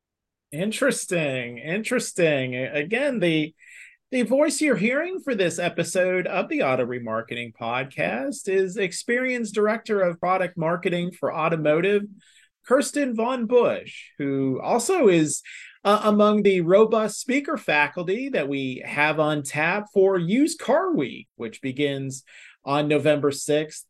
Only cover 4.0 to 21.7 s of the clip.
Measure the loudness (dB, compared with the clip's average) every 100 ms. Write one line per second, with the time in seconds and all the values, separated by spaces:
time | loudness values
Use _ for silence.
4 | _ -2 2 2 2 2 0 2 0 0
5 | -4 -6 -4 0 0 -2 -4 -2 -2 0
6 | 2 0 -2 -4 -2 0 2 0 0 -4
7 | -4 -6 -4 -8 -10 -8 -4 -4 -4 -4
8 | -4 -2 -6 -6 -2 -2 -2 -2 -6 -4
9 | -4 -2 -2 -4 -4 0 0 0 -2 0
10 | 0 0 0 0 -2 -2 -2 -2 -2 -2
11 | -4 -4 -4 -2 0 2 2 2 2 0
12 | -2 -12 _ _ _ _ 2 2 2 -2
13 | -2 0 -2 -2 2 4 4 0 -6 -16
14 | -16 -6 -2 0 0 -2 0 0 2 4
15 | 6 6 2 -2 -10 -18 -20 -4 2 2
16 | 4 4 4 4 4 2 6 6 6 4
17 | 0 -4 -2 -2 -2 -4 0 2 2 -2
18 | -4 -4 -4 -4 -2 -4 -4 -8 -6 0
19 | 2 2 0 0 -4 -2 -2 -2 0 2
20 | 4 2 0 2 0 0 0 2 2 -2
21 | -4 -8 -16 -12 -12 -8 -6